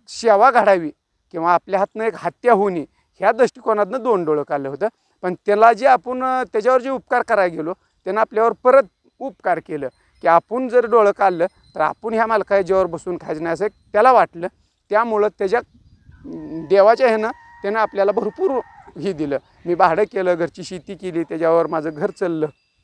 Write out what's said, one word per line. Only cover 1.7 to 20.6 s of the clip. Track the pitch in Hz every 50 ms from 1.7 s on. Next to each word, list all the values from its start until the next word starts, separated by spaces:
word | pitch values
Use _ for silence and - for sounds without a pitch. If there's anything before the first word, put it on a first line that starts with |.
| 190 185
हातनं | 202 - _ 220 220
एक | 226 - -
हत्या | - 175 - _ - 240 233
होऊ | 190 208 202
नये | 180 160 135 - _ _ _ _ _ _
ह्या | 185 202
दृष्टिकोनातनं | 233 226 254 214 - 254 - 247 220 208 208 185 226 269 220
दोन | 254 226 185 170
डोळं | 156 156 147 143
काढलं | - 151 143 135 135
होतं. | 143 135 190 226 - _ _ _ _ _
पण | - 185 180 - _
त्याला | 202 208 208 220 233 233
जे | 196 254 269
आपण, | 254 247 - 247 254 254 254
अ, | 262 254 254 254
त्याच्यावर | - - 220 208 247 262 254
जे | 233 269
उपकार | 269 226 - _ 254 247
करायला | 226 - 226 202 185 180 165
गेलो, | 175 151 165 185
त्यानं | - _ _ _ _ _ 185 190 214
आपल्यावर | 220 - - 214 226 226 214 - -
परत | 254 262 277 226 180 _ _ _ _ _ _
उपकार | 240 269 185 _ - 190 170 160
केलं | - - 160 147 139 123 - _ _ _ _ _
की | - 170
आपण | 165 175 - _ 214 254 262 240
जर | 220 247 226
डोळं | 220 226 233 208 202
काढलं | 208 - 202 190 180 160 170 190 - _ _ _ _
तर | -
आपण | 156 151 - - - 226 226
ह्या | 220 220 226
मालका | 226 208 180 - 202
याच्यावर | 196 190 165 190 190 185
बसून | 175 165 151 - 185 175 165
खायचं | - - 160 156 165
नाही | 165 165
असं | 151 202
एक | 208 - _ _ _ -
त्याला | 208 226 262
वाटलं. | 254 220 170 - - 170 175 - - _ _ _ _ _ _ _
त्यामुळं | 202 208 233 233 220 208 208 214 - _
त्याच्या, | 202 190 208 240
अं, | 254 - _ _ _ _ _ _ _ - - - - - 165 165 156 - 156 165 160
देवाच्या | 143 190 202 190 214 240 247 262 240
ह्यानं | 220 220 214 226 - - - - - -
त्यानं | - 202 214 226
आपल्याला | 214 208 - 196 196 202
भरपूर | 196 220 202 214 - - 370 381 269 - - - - - - - _ 170
हे | 143 196 180
दिलं. | 147 151 143 139 131 - _ _ _ _
मी | 170 175
भाडं | 165 175 170 165 180 214
केलं, | - - 196 185 180 180
घरची | 165 175 151 - -